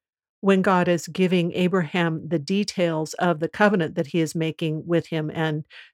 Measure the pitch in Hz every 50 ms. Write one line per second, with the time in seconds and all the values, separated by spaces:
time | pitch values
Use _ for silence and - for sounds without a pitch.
0 | _ _ _ _ _ _ _ _ - 196 196 190 185 208 185 180 175 180 175 160
1 | - 170 147 185 185 170 185 180 165 175 - - 180 175 190 185 165 147 - 180
2 | 170 165 160 156 - 151 170 151 143 - 196 202 208 - - 196 175 170 160 156
3 | 160 - - - 180 175 175 151 165 160 - - 208 202 214 185 160 - - 175
4 | 160 139 - 170 160 151 - 165 160 160 151 - 170 156 156 156 - 165 170 165
5 | - - 170 160 156 151 - 165 160 160 151 151 - - - - - -